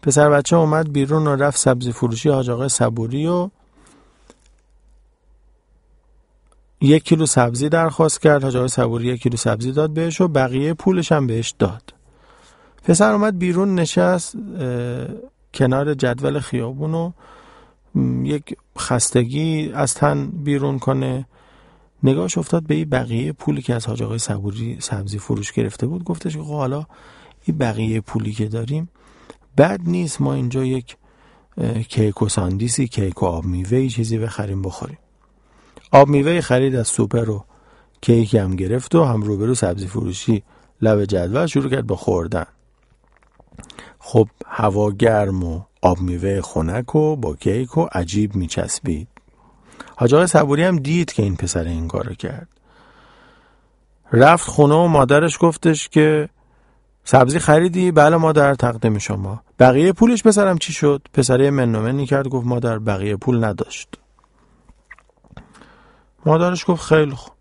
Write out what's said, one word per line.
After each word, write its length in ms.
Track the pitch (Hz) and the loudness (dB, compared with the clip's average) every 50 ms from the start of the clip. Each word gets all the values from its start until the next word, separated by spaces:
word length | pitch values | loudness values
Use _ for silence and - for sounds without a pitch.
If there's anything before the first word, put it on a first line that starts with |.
| - | 0
پسر 280 | 156 131 147 147 147 | 0 2 4 4 6
بچه 260 | 147 143 143 - 170 | 4 2 2 2 2
اومد 360 | 170 160 151 151 156 160 156 143 | 2 4 2 2 0 -2 -2 -2
بیرون 340 | 143 139 135 151 160 156 | -2 0 0 0 0 0
و 100 | 151 143 | 0 0
رفت 220 | 135 139 143 139 - | 0 0 0 0 0
سبزی 340 | - 135 127 123 123 123 113 | 2 2 0 0 -2 -6 -6
فروشی 360 | - - 120 113 113 - 156 | -2 -2 -2 -2 0 0 0
حاج 220 | 143 135 127 123 | 0 0 0 -2
آقای 180 | 120 117 131 139 | -4 -4 -2 -4
صبوری 580 | 131 - 120 113 113 117 113 117 123 143 151 | 0 0 0 0 0 -4 -6 -6 -4 -4 -2
و 220 | 165 175 180 180 196 _ _ _ _ _ _ _ _ _ _ _ _ _ _ _ _ - _ _ _ _ _ _ _ _ _ _ _ _ _ _ _ _ _ _ _ _ _ _ _ _ _ _ _ _ _ _ _ _ _ _ _ _ _ _ _ _ _ _ _ _ _ _ _ _ _ | -2 -2 -2 -2 -6 _ _ _ _ _ _ _ _ _ _ _ _ _ _ _ _ -20 _ _ _ _ _ _ _ _ _ _ _ _ _ _ _ _ _ _ _ _ _ _ _ _ _ _ _ _ _ _ _ _ _ _ _ _ _ _ _ _ _ _ _ _ _ _ _ _ _
یک 240 | - 135 147 160 - | 4 4 4 4 6
کیلو 220 | - 170 160 160 | 2 2 2 2
سبزی 420 | 139 - 139 123 120 117 120 139 151 | 0 2 2 4 2 2 0 0 0
درخواست 520 | 156 165 165 160 156 - 165 156 - - | 2 2 0 0 0 0 0 0 0 2
کرد. 240 | - 160 147 143 135 | 4 4 4 4 2
حاج 120 | 135 123 | 0 -2
آقای 120 | 123 123 131 | -2 -2 -2
صبوری 400 | - - 123 117 113 120 117 123 | 0 0 0 0 -2 -2 -2 -4
یک 120 | 127 117 - | -4 -2 -2
کیلو 140 | 127 120 | -4 -4
سبزی 360 | 117 - 120 110 107 117 127 131 | -2 -2 -2 -2 -2 -4 -4 -2
داد 180 | 151 156 156 | -2 -2 -2
بهش 300 | 151 160 165 170 156 - | -2 -4 -4 -4 0 0
و 80 | 185 175 | 0 2
بقیهٔ 460 | 151 139 131 123 123 131 143 156 165 | 2 0 0 0 0 -2 -2 -2 -4
پولش 380 | - - 190 185 180 165 - 165 | -2 0 0 0 2 2 2 2
هم 140 | 151 139 | 2 2
بهش 280 | 123 113 117 113 - - _ | 0 -2 -2 -4 -6 -2 _
داد. 360 | - 92 95 113 _ - _ _ _ _ _ _ _ _ _ _ _ _ _ _ _ _ _ _ _ | -2 -2 -2 -6 _ -20 _ _ _ _ _ _ _ _ _ _ _ _ _ _ _ _ _ _ _
پسر 280 | - 170 165 208 214 214 | 0 2 2 4 2 2
اومد 260 | 208 208 214 202 180 | 2 0 0 -2 -2
بیرون 360 | 180 180 175 175 196 202 190 | -2 -2 0 0 0 0 0
نشست، 600 | 180 165 151 - 175 180 180 180 175 - - - | 0 -2 0 0 0 2 2 0 -2 -4 -8 -12
اه، 720 | 220 226 196 185 185 143 127 123 120 120 123 120 127 127 - - 220 247 262 _ _ _ _ - | -14 -14 -12 -10 -8 -8 -6 -6 -6 -6 -6 -8 -8 -10 -10 -12 -14 -16 -20 _ _ _ _ -2
کنار 400 | - 135 127 131 135 143 151 151 | 0 2 2 2 2 0 -2 -2
جدول 440 | 135 135 127 120 123 139 139 139 147 | 0 0 -2 -2 -2 -2 -4 -2 -4
خیابون 560 | 127 - - 123 120 117 131 135 147 156 160 | -6 -4 -6 -6 -6 -6 -8 -8 -6 -4 -4
و، 180 | 165 165 175 175 _ - - - - - - - - - _ _ _ _ _ _ | -4 -4 -6 -8 _ -20 -20 -20 -20 -20 -20 -20 -20 -20 _ _ _ _ _ _
م، 300 | - 131 127 123 127 127 | -2 -2 -2 -2 -4 -4
یک 320 | 139 147 147 143 - - _ _ _ _ - | -4 -4 -6 -6 -10 -16 _ _ _ _ -12
خستگی 920 | - - 131 120 - - - 131 123 117 131 147 156 165 160 156 156 - - | -6 -2 -2 -2 -2 2 2 0 0 2 -2 -4 -2 -2 -2 -2 -4 -6 -4
از 200 | 143 143 131 - | -4 -2 -4 0
تن 320 | - - 147 147 143 139 139 | 0 0 0 2 0 -4 -6
بیرون 480 | - 175 143 147 143 139 135 143 139 135 | -8 -6 -4 -2 -2 0 0 -2 -4 -2
کنه. 480 | - - 135 135 135 131 127 127 135 _ _ _ _ _ _ _ _ _ _ _ _ _ _ _ - | -2 -2 -2 0 -2 -2 -4 -6 -8 _ _ _ _ _ _ _ _ _ _ _ _ _ _ _ 0
نگاهش 360 | 135 135 151 175 180 - 180 | 0 2 2 -2 -2 -4 -4
افتاد 240 | 156 - - 170 160 | -4 -2 -2 -4 0
به 120 | 151 147 | 0 -2
این 140 | 156 165 151 | -2 -2 -2
بقیهٔ 440 | 143 127 123 117 117 117 123 151 151 | -2 -4 -4 -2 -4 -4 -4 -4 -8
پولی 300 | _ - - 147 143 127 | _ -4 -4 -4 -4 -2
که 120 | - 120 | -4 -4
از 120 | 117 113 | -4 -4
حاج 160 | - 110 113 117 | -6 -6 -6 -6
آقای 160 | 110 110 117 | -6 -6 -6
صبوری 580 | - - 107 101 98 104 98 110 113 117 120 - | -4 -4 -6 -4 -4 -6 -6 -6 -8 -8 -8 -10
سبزی 380 | - - - 101 98 101 101 104 | -8 -8 -6 -6 -6 -6 -8 -10
فروش 340 | - - 113 107 101 - - | -6 -6 -6 -6 -6 -6 -4
گرفته 340 | - 113 104 - - - | -4 -4 -4 -4 -6 -6
بود. 180 | 123 160 180 175 | -6 -6 -6 -6
گفتش 320 | 170 175 160 - 185 156 | -8 -8 -6 -6 -8 -8
که 60 | 151 156 | -8 -10
خب 100 | 151 147 | -8 -6
حالا 340 | 151 139 127 135 147 156 _ - - - - - - - - _ _ _ | -4 -4 -4 -4 -6 -8 _ -18 -20 -20 -20 -20 -20 -20 -20 _ _ _
این 140 | - 160 156 | -4 -2 -2
بقیهٔ 420 | 131 117 107 110 113 110 110 113 | -2 -2 -2 -2 -2 -2 -2 -4
پولی 320 | 104 - - 113 110 107 107 | -4 -4 -6 -6 -4 -4 -4
که 160 | 107 107 107 | -4 -6 -6
داریم 400 | 107 117 117 120 143 156 165 175 _ _ _ _ _ _ - _ - _ _ _ _ 139 | -4 -8 -6 -6 -6 -6 -6 -8 _ _ _ _ _ _ -20 _ -20 _ _ _ _ 4
بد 220 | 143 175 202 196 175 | 4 4 4 -2 -2
نیست، 360 | 170 175 180 175 156 - - | -2 -2 -2 -2 -4 -4 -2
ما 140 | 143 135 139 | -2 -2 -2
اینجا 300 | 135 127 123 123 135 131 | -2 -4 -4 -4 -4 -2
یک، 320 | 127 131 131 120 - - _ _ _ _ _ _ _ _ _ _ _ _ - | -2 -4 -4 -6 -10 -20 _ _ _ _ _ _ _ _ _ _ _ _ -6
اه، 240 | 165 117 117 110 113 | -4 -4 -2 -4 -6
کیک 400 | - - - 110 107 101 - 110 | -4 0 0 0 0 0 -2 -2
و 60 | 104 | -2
ساندیسی، 600 | - - 92 90 95 98 113 120 117 - 135 117 | -2 -2 -2 -2 -2 -2 -4 -4 -2 -2 -4 -4
کیک 340 | - - 101 95 87 - - | -2 -4 -4 -4 -2 -2 -2
و 40 | |
آب 180 | 90 85 82 82 | -2 -2 -2 -4
میوه‌ای 460 | 92 90 90 92 95 117 131 135 131 | -4 -4 -4 -4 0 0 0 0 0
چیزی 280 | 117 117 113 110 113 110 | -2 -4 -4 -4 -4 -4
بخریم 440 | 110 113 104 - 104 101 98 95 95 | -4 -6 -6 -8 -8 -6 -6 -6 -6
بخوریم. 360 | 95 92 - - - 147 - _ _ _ _ _ _ _ _ _ _ _ _ _ _ _ - _ _ | -8 -8 -10 -14 -14 -14 -16 _ _ _ _ _ _ _ _ _ _ _ _ _ _ _ -20 _ _
آب 180 | - 139 143 139 | 6 6 8 8
میوه‌ای 320 | 147 143 139 151 170 175 | 6 2 2 2 0 0
خرید 360 | 143 - 131 127 131 135 131 | 0 2 2 2 2 2 0
از 120 | 123 113 - | 0 -2 -2
سوپر 420 | - - 113 104 - 117 117 110 | 0 -2 -2 0 0 -2 -2 -2
و 140 | 107 101 - _ _ _ _ _ _ _ _ _ _ _ | -4 -6 -8 _ _ _ _ _ _ _ _ _ _ _
کیکی 380 | - - 120 117 113 104 - 110 | 2 4 4 4 4 4 2 2
هم 180 | 98 92 92 | 2 2 -2
گرفت 380 | 92 95 92 110 127 127 - - | -4 -2 -2 -4 -4 -4 0 2
و 100 | 165 165 | 2 4
هم 180 | 135 120 107 104 | 4 2 0 0
روبرو 320 | 104 104 98 104 117 127 | -2 -2 -2 0 -2 0
سبزی 320 | 117 - 92 87 98 95 | 0 0 -2 -2 -4 -8
فروشی 560 | 92 95 113 107 98 90 - - - 113 101 - _ _ _ _ _ _ _ 110 | -8 -6 -6 -6 -4 -6 -6 0 0 0 0 -2 _ _ _ _ _ _ _ 0
لب 220 | 110 107 104 101 | 2 2 2 0
جدول 420 | 98 101 92 87 87 104 139 170 | 0 -2 -2 -2 0 0 0 -2
شروع 240 | 160 - 143 135 135 | 0 0 -2 -2 0
کرد 160 | 127 135 117 | -2 -4 -2
به 100 | 110 101 | -4 -6
خوردن. 500 | 90 - - 95 87 85 85 107 87 82 - _ _ _ _ _ _ _ _ _ _ _ _ _ _ _ _ _ _ - _ _ - - - - - - - - _ | -4 -2 -2 -2 0 -2 -2 -4 -6 -6 -8 _ _ _ _ _ _ _ _ _ _ _ _ _ _ _ _ _ _ -20 _ _ -20 -20 -20 -20 -20 -20 -20 -20 _
خب 300 | - - - 120 110 107 _ _ - | -20 0 2 2 2 2 _ _ -18
هوا 440 | - - - 113 107 95 104 104 104 | -12 -6 -2 -2 0 0 0 -2 -2
گرم 540 | 101 98 120 113 110 104 104 98 95 92 90 | 0 0 0 2 2 2 0 0 -2 -4 -4
و 180 | 85 82 87 98 _ _ _ - | -4 -6 -8 -10 _ _ _ 0
آب 180 | 90 90 90 | 0 0 2
میوهٔ 400 | 92 92 90 87 87 98 98 98 | -2 -4 -4 -4 -2 -2 -2 -2
خنک 540 | 87 - - - 80 80 90 117 123 - - | -4 -4 -4 -4 -2 -2 -4 -4 -6 -2 -2
و 220 | 156 151 151 156 | 0 0 0 -2
با 180 | 139 117 - 76 | -2 -4 -6 -8
کیک 440 | - - - 95 117 131 123 - 160 | -4 -4 -2 -2 -2 -4 -4 -2 -2
و 100 | 165 - - | -2 -2 -2
عجیب 420 | 92 87 82 90 104 107 101 98 | -6 -6 -2 -2 -2 -2 -2 -2
میچسبید. 760 | 98 90 80 - - 87 - - - - 92 82 76 92 - _ - _ _ _ _ _ _ _ _ _ _ - - - - - | -4 -6 -4 -4 -6 -6 -6 -6 -8 -6 -6 -6 -6 -8 -12 _ -20 _ _ _ _ _ _ _ _ _ _ -20 -20 -20 -20 -6
حاج 180 | - 120 120 135 | 0 2 4 6
آقای 120 | 151 180 | 6 4
صبوری 360 | 175 - 160 151 143 143 143 165 | 6 4 4 4 4 2 2 2
هم 140 | 185 180 | 2 2
دید 360 | 160 135 139 160 175 170 - - | 0 0 0 0 0 -2 -2 -2
که 100 | - 110 | -2 -2
این 140 | 101 92 | 0 -2
پسر 280 | 80 - 87 - 85 80 | -4 -4 -4 -4 -4 -4
این 240 | 85 85 80 80 82 | -2 -4 -4 -6 -4
کارو 260 | 85 98 95 - 95 | -6 -6 -6 -6 -10
کرد. 340 | - - 92 - - 165 _ _ _ _ _ _ _ _ _ _ _ _ _ _ _ _ _ _ _ _ _ _ _ _ _ _ _ _ _ _ _ _ _ - | -10 -10 -10 -10 -10 -16 _ _ _ _ _ _ _ _ _ _ _ _ _ _ _ _ _ _ _ _ _ _ _ _ _ _ _ _ _ _ _ _ _ 4
رفت 360 | 117 127 147 170 175 - - | 6 8 8 8 6 2 -4
خونه 260 | - - 147 143 147 | 2 4 4 6 6
و 120 | 160 175 | 4 4
مادرش 520 | 170 156 147 135 123 143 147 160 165 147 - | 4 4 4 4 6 4 4 4 2 0 2
گفتش 480 | 165 170 156 - - 165 160 143 - - | 2 2 2 2 0 0 0 0 -4 0
که 400 | - 156 151 156 156 151 151 - _ _ _ _ _ _ _ _ _ _ _ _ _ _ _ | 2 4 4 4 4 0 -2 -4 _ _ _ _ _ _ _ _ _ _ _ _ _ _ _
«سبزی 340 | - - 131 131 123 143 170 | 4 6 6 6 6 2 0
خریدی؟» 540 | - - 151 156 170 185 170 180 180 180 165 | 4 6 6 6 6 2 2 2 0 4 6
«بله 240 | 151 147 151 165 | 6 6 6 6
مادر، 380 | 165 160 160 156 151 143 143 139 | 4 2 4 4 4 4 4 2
تقدیم 440 | 127 - 123 117 113 - 117 107 104 | 2 0 -2 -2 0 0 0 0 0
شما.» 440 | - - 104 98 98 98 101 110 _ _ _ _ | -2 -4 -6 -6 -4 -6 -8 -10 _ _ _ _
«بقیهٔ 340 | 127 127 127 135 160 185 190 | 6 6 8 6 4 2 4
پولش 300 | - 226 233 247 220 - | 4 4 4 4 4 4
پسرم 360 | 226 208 208 202 190 180 165 | 4 4 6 4 2 2 0
چی 140 | - - 156 | -2 -6 -6
شد؟» 360 | - - 147 143 139 _ - _ | 0 2 2 2 0 _ -4 _
پسر 260 | - 131 123 131 123 | 0 2 4 4 4
یه 100 | 135 139 | 4 4
من 240 | 143 139 127 120 113 | 2 2 2 2 0
و 80 | 107 107 | 0 0
منی 240 | 113 131 139 143 | -2 -2 -2 -2
کرد، 220 | 123 143 139 139 135 | 0 -2 -2 -2 -2
گفت 180 | 131 127 117 | -4 -4 -2
«مادر، 320 | 120 123 120 120 120 113 107 | -2 -2 -2 -2 -2 -4 -2
بقیهٔ 380 | 107 107 101 95 98 104 104 | -2 -4 -4 -2 -2 -4 -4
پول 280 | 98 - - 123 117 113 | -4 -2 0 0 0 0
نداشت.» 440 | 107 98 - - - - - - _ - _ _ _ _ _ _ _ _ _ _ _ _ _ _ _ - _ _ _ - _ _ _ _ _ _ _ - - - _ _ - - - - _ _ _ _ _ _ _ _ _ _ | -2 -2 -4 -8 -10 -10 -18 -16 _ -20 _ _ _ _ _ _ _ _ _ _ _ _ _ _ _ -20 _ _ _ -20 _ _ _ _ _ _ _ -20 -20 -20 _ _ -20 -20 -20 -20 _ _ _ _ _ _ _ _ _ _
مادرش 380 | 156 156 165 175 180 180 170 - - | 2 2 2 2 0 -2 -2 -2 -2
گفت 140 | 180 160 - | -2 -2 2
«خیلی 280 | - 156 160 151 143 | 2 4 4 4 2
خوب.» 240 | 131 123 - - _ _ | -2 -10 -14 -20 _ _